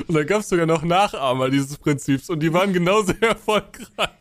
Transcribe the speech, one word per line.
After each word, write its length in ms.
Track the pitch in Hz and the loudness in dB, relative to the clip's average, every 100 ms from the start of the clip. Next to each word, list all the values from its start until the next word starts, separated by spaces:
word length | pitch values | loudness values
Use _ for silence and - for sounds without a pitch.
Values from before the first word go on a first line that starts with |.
| - | -2
Und 60 | |
da 100 | 156 | 0
gab's 240 | 151 208 - | 2 -2 0
sogar 160 | 175 160 | 0 2
noch 160 | 160 | 0
Nachahmer 680 | 165 175 202 196 135 131 131 | 2 2 2 0 -2 0 0
dieses 300 | 139 139 147 | 0 -2 -4
Prinzips 500 | 156 139 - 135 - | -2 -2 0 -2 -2
und 120 | 160 | -2
die 100 | 160 | 0
waren 200 | 175 202 | 2 2
genauso 400 | 180 175 214 196 - | 0 2 2 2 0
<laughs> 40 | |
erfolgreich. 920 | 233 214 - 208 - - 220 - 208 _ | 0 0 0 -2 -2 -20 -16 -6 -6 _